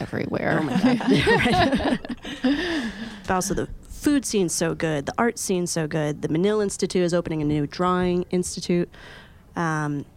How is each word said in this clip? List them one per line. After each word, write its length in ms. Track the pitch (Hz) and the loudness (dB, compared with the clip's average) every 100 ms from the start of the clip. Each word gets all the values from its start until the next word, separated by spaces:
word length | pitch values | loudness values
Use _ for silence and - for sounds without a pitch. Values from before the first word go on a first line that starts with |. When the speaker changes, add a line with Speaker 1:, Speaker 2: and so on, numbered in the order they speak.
Speaker 1:
everywhere. 580 | - - - - - - | -6 -6 -4 -2 0 0
Speaker 2:
Oh 20 | |
my 120 | - 240 | 0 2
God. 1200 | 247 233 240 - - 453 247 359 320 269 - 247 - | 4 4 4 4 4 4 4 4 4 2 0 -2 -4
<laughs> 60 | 240 - 285 | -12 -12 -2
Right. 480 | 262 294 349 320 226 196 220 - - | 0 2 0 -2 -4 -8 -12 -8 -2
But 80 | |
also 200 | 185 180 | 0 0
the 140 | 156 135 - - | -2 -4 -8 -14
food 360 | - 302 285 | -2 2 2
scene's 280 | - 208 170 | 2 2 2
so 220 | - 165 | 0 0
good. 320 | 156 160 151 143 | 0 0 0 -2
The 80 | - | 0
art 220 | 233 - | 0 0
scene's 320 | - 180 175 | -2 0 0
so 160 | 170 151 | -2 -2
good. 360 | 160 151 147 | -2 -2 -2
The 60 | 147 | -2
Menil 320 | 156 196 214 | 2 2 2
Institute 420 | 202 - 190 190 | 0 -2 -2 0
is 120 | 175 | 2
opening 260 | 175 170 160 | 0 0 -2
a 40 | |
new 220 | 147 151 147 | 0 0 -2
drawing 560 | - 180 180 180 180 - | 0 0 2 2 0 0
institute, 580 | 180 180 - - 175 175 - - - - - - | -2 -2 -4 -2 0 -2 -8 -20 -20 -20 -20 -10
um, 500 | - 165 156 147 143 - | -4 -2 -2 -2 -4 -8